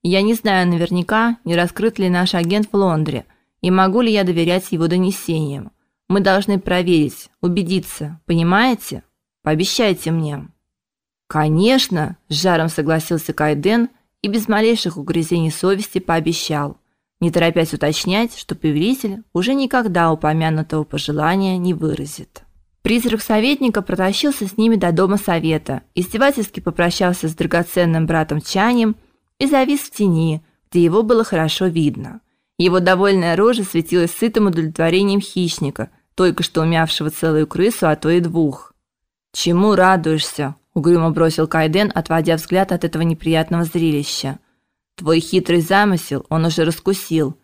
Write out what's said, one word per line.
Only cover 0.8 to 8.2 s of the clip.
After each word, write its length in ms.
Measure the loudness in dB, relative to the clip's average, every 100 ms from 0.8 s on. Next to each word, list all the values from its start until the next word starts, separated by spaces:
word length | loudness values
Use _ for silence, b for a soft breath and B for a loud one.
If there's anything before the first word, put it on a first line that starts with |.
| 0 -2 0 0 0 -2
не 140 | -2 0
раскрыт 420 | 0 0 -2 0
ли 100 | 0
наш 260 | 2 0 0
агент 340 | 0 0 0
в 60 | 0
Лондре, 480 | 2 0 -2 -4 -10 _ _ _
и 80 | 0
могу 300 | 2 2 2
ли 140 | 2
я 100 | 2
доверять 480 | 2 0 0 0 -2
его 160 | -2 0
донесениям. 840 | 2 0 -2 -4 -4 -4 -8 -14 _ _ _ _
Мы 140 | 2
должны 360 | 4 2 2 -2
проверить, 720 | 0 -2 2 2 2 -4 -20 _
убедиться, 800 | -2 -2 -2 -4 -4 -12 -12 -12